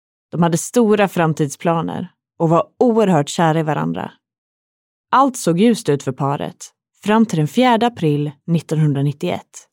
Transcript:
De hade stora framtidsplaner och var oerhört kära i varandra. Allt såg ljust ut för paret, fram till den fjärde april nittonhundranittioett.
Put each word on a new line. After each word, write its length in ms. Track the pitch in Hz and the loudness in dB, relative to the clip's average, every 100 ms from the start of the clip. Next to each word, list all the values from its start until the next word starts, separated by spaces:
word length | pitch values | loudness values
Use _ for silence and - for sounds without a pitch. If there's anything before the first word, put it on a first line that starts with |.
| _ _ _ | _ _ _
De 120 | - | 0
hade 160 | 170 165 | 0 0
stora 500 | - 247 214 208 196 | -2 0 2 2 0
framtidsplaner 1000 | 175 160 151 147 - 175 165 160 85 180 _ _ - | 0 -2 0 -4 -4 -4 -2 -4 -8 -10 _ _ -4
och 100 | 165 | 0
var 180 | 165 - - | 2 0 0
oerhört 500 | 247 220 202 160 147 | 2 4 2 2 0
kära 320 | - 165 160 | 0 0 0
i 20 | |
varandra. 500 | 156 147 160 170 - - _ _ _ _ _ _ _ _ _ | -2 -4 -4 -6 -10 -16 _ _ _ _ _ _ _ _ _
Allt 260 | 247 277 262 | 2 2 0
såg 240 | 175 170 | -2 4
ljust 280 | 233 220 - | 4 2 0
ut 140 | 143 | -2
för 100 | - | -4
paret, 580 | 127 139 143 80 - - _ _ _ | -4 -4 -4 -8 -12 -20 _ _ _
fram 220 | 202 220 220 | 0 2 2
till 120 | 160 | 0
den 100 | 151 | -2
fjärde 380 | - 254 226 240 | 2 2 2 0
april 440 | 240 156 147 147 - - | -2 -2 -2 -4 -8 -4
nittonhundranittioett. 1200 | 165 - 156 151 139 143 139 175 - - - - | -4 -2 0 0 0 -2 -4 -6 -6 -10 -20 -20